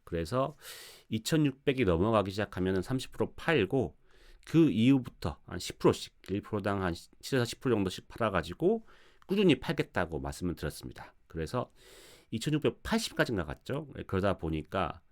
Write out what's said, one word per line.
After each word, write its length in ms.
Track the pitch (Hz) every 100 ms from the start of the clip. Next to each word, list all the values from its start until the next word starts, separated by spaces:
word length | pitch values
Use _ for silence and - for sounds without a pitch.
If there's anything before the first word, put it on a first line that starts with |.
그래서 520 | - 82 82 123 147 - - - - - -
이천육백이 760 | 110 - 160 143 - - 131
넘어가기 460 | 101 82 107 110 98
시작하면은 520 | 98 101 - 92 95
삼십 300 | - 127 -
프로 200 | - 107
팔고 640 | - - 151 92 135 85 - _ - - - -
그 240 | 156 151
이후부터 680 | 95 120 135 123 - 87 - -
한 120 | 92
십 200 | - -
프로씩, 360 | 156 - - - -
일 120 | 101
프로당 400 | - 107 98 101
한 100 | 92 85 - -
칠에서 240 | - 135
십 160 | 120 -
프로 140 | 131
정도씩 340 | 107 92 - -
팔아가지고 800 | - 113 90 85 85 175 226 - - - - -
꾸준히 320 | 196 185 135
팔겠다고 640 | - 160 - - 82 76
말씀을 340 | 69 - 90
드렸습니다. 600 | 78 76 - 65 - - _ -
그래서 440 | 82 78 123 - - - - - - _
이천육백팔십까지인가 1120 | 113 156 151 127 - - 226 - - 151 101
갔죠. 440 | 76 - - 139 143 -
예, 40 |
그러다 360 | 82 95 98 90
보니까 600 | 80 78 76 98 78 - -